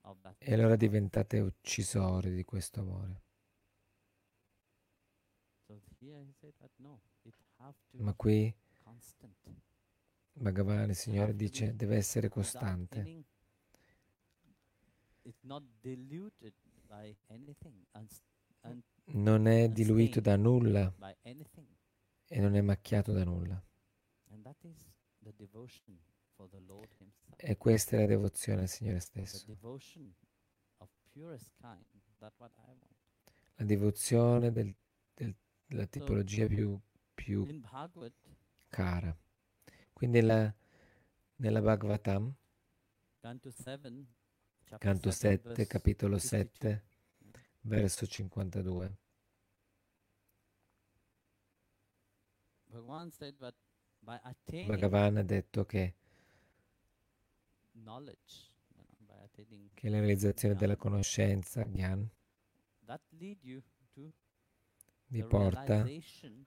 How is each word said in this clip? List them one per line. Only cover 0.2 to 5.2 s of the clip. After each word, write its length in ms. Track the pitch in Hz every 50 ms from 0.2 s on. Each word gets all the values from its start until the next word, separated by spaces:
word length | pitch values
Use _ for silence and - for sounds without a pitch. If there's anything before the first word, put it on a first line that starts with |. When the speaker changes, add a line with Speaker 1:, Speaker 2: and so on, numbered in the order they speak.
Speaker 1:
that 140 | - 95 101
Speaker 2:
E 160 | - - 135 110
allora 160 | 110 113 113
Speaker 1:
love. 80 | 113
Speaker 2:
diventate 600 | 104 110 107 104 107 101 98 - 107 101 - 110 107
uccisori 960 | 101 95 - _ - - - - 95 - - 98 95 92 92 92 92 92 90
di 100 | 92 90
questo 340 | - - 95 - - - 110
amore. 420 | 98 92 92 95 98 92 90 - - _ _ _ _ _ _ _ _ _ _ _ _ _ _ _ _ _ _ _ _ _ _ _ _ _ _ _ _ _ _ _ _ _ _ _ _ _ _ _